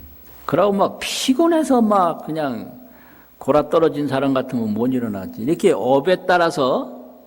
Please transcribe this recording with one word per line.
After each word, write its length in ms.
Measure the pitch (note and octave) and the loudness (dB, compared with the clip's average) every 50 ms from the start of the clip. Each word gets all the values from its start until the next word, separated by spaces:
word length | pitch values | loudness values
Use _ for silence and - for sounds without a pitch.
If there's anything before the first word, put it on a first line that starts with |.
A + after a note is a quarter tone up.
| - - - - _ - - - - | -20 -20 -20 -20 _ -20 -20 -14 -6
그러고 300 | - - D#3 F#3 G#3 G3 | -2 0 2 2 2 2
막 220 | G3 F#3 - - - | 2 0 0 -2 -6
피곤해서 800 | - - - - - - C4 C4 E4 E4+ E4+ D#4+ D4+ B3+ C4+ A#3+ | -10 -8 -6 -4 0 0 2 2 4 2 4 2 2 2 2 2
막 460 | A3+ G#3 G#3 G3 F3+ E3+ D3+ - - | 4 4 2 2 2 0 -2 -4 -8
그냥 580 | - D#3 D#3+ D3+ C#3 A#2+ G#2+ F#2+ - - - - - - - - - - - - _ _ _ | -8 -6 -4 -4 -4 -6 -8 -10 -14 -18 -20 -20 -20 -20 -20 -20 -20 -20 -20 -20 _ _ _
골아떨어진 680 | - - C3+ D3+ D3 D3 - E3+ E3 D#3 C#3 C#3+ D3 C3+ | -2 2 2 2 2 2 2 2 2 2 0 0 -4 -2
사람 260 | C#3 C3+ C#3 C#3 C3+ | -2 0 0 0 0
같으면 400 | C3 B2 - - A#2+ A2+ G#2+ G#2 | -2 -2 -4 -4 -4 -2 -2 -2
못 180 | A2 A#2 C3 C3 | 0 0 0 0
일어나지. 500 | B2 A#2 A2 G2+ G2 F#2+ F2+ - - A2 | -2 -2 -4 -6 -8 -10 -12 -10 -8 -4
이렇게 300 | C3+ E3+ D#3+ - F#3+ C#3+ | -4 -2 2 2 2 2
업에 540 | G2 G2+ B2 C3+ C#3 C#3 F3+ F#3 F3+ F3+ | 2 2 2 2 2 4 2 0 0 2
따라서 720 | F3+ F3+ F3 E3+ E3 D#3+ D3+ C3+ B2+ D3+ A3+ C#4+ - - - - - - - - | 0 2 2 2 2 0 0 0 0 0 -2 -4 -6 -12 -18 -18 -20 -20 -20 -20